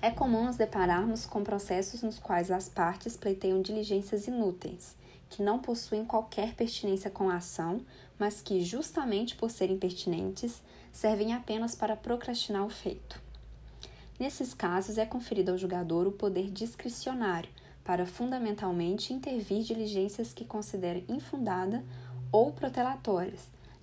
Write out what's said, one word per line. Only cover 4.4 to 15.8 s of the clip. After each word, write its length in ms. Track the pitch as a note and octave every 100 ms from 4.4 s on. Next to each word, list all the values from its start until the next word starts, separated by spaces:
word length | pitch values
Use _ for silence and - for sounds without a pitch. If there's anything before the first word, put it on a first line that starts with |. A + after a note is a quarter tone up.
| G#3 F3+ - F3+ - - - - -
que 140 | -
não 160 | G3+ A#3
possuem 440 | B3+ A#3 - G#3+
qualquer 520 | A3+ A3+ A3 - G#3+ A#3
pertinência 520 | A#3 - G#3 F#3+ G3
com 220 | G3 F#3+
a 60 | F3+
ação, 440 | F3 - E3 G3 C4 - - -
mas 220 | G#3 G3+
que, 240 | - F#3+
justamente 720 | F3 A3+ D#4 - C4 G3+ A#3+ -
por 120 | A3+
serem 300 | A3+ F#3 F#3+
pertinentes, 840 | F#3 F3+ - E3+ F#3+ F#3+ A#3+ - - - -
servem 400 | - G#3+ G#3+ G#3+
apenas 440 | A#3+ A#3+ A3 A#3 A#3
para 180 | G#3+
procrastinar 720 | G#3+ A3+ A#3+ A#3+ A#3+ - G3+ G3+
o 20 |
feito. 540 | A#3 - - - - - - - - - - - - - -
Nesses 340 | C4 - B3
casos, 460 | - F3+ F3 G3 G#3+
é 80 | A3
conferido 460 | B3 - G#3 F#3
ao 40 | F#3
julgador 520 | F#3 F3+